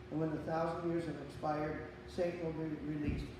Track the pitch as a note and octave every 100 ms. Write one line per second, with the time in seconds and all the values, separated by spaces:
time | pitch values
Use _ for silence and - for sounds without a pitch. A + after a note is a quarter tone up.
0 | - D3+ D#3+ D3+ - D#3+ E3+ E3+ E3+ E3+
1 | D#3+ C#3+ C#3 - - D3+ D#3 D3+ - -
2 | - - F3 F3 E3 D#3 D#3+ D3+ D3 D3+
3 | D3 C#3 C#3 -